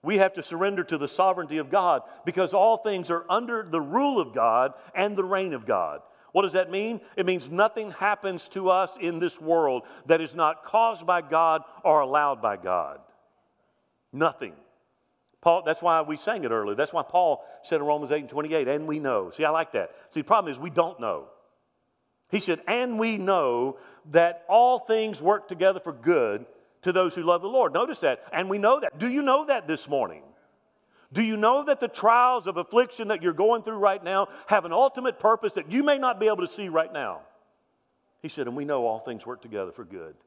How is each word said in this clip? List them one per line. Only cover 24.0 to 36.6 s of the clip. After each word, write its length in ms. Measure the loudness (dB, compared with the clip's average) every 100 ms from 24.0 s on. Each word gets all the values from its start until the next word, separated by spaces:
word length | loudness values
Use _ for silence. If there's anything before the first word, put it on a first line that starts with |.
| 2
that 340 | 4 4 0 2
all 320 | 4 6 2
things 420 | 0 0 0 -2
work 280 | 0 0 -2
together 320 | 0 2 2
for 100 | -6
good 540 | -4 2 2 2 -2 -8 -20 _ _
to 100 | 0
those 200 | 2 2
who 100 | 0
love 180 | 2 2
the 80 | 2
Lord." 240 | 0 2
Notice 260 | 2 -2 0
that. 240 | 0 0 -4
And 180 | -6 -4
we 80 | 0
know 220 | 2 2
that. 180 | 0 -4
Do 120 | -4
you 120 | -2
know 220 | 2 2
that 240 | 2 -2 -2
this 220 | -6 -2
morning? 340 | -2 -2 -6 -20 _ _ _ _ _ _ _ _
Do 100 | -2
you 140 | -2 2
know 280 | 4 2 2
that 160 | -2
the 80 | -2
trials 580 | 0 4 6 4 2 -4
of 80 | -6
affliction 540 | 0 2 2 -4 -4
that 120 | -2
you're 120 | -2
going 300 | 2 2 2
through 160 | -2 0
right 220 | 2 2
now 280 | -2 -2 -2 -6 0
have 160 | 0
an 80 | 2
ultimate 480 | 2 2 2 -6 0
purpose 360 | 2 2 0 -4
that 140 | -4
you 140 | 0
may 140 | 2 2
not 240 | 0 0
be 60 | 0
able 100 | 0
to 100 | -4
see 220 | -6